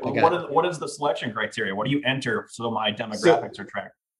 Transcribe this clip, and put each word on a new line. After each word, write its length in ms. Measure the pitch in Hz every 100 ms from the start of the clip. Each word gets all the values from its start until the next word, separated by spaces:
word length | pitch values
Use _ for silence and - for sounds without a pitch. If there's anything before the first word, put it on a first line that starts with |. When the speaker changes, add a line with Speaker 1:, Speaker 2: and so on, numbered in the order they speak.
Speaker 1:
I 60 | 123
Speaker 2:
what 40 | 110
Speaker 1:
got 120 | -
Speaker 2:
is, 80 | 175 147
what 160 | 143 180
is 120 | 160
the 100 | 160
selection 440 | - 147 - 139
criteria? 420 | 107 107 - 101
What 120 | 98 120
do 40 |
you 80 | 143 147
enter 400 | 135 123 104 -
so 200 | - 117
my 240 | 107 107
Speaker 1:
So, 100 | 107
Speaker 2:
demographics 540 | 110 104 175 147 104 -
are 60 |
tracked? 300 | 95 101 95 - _ _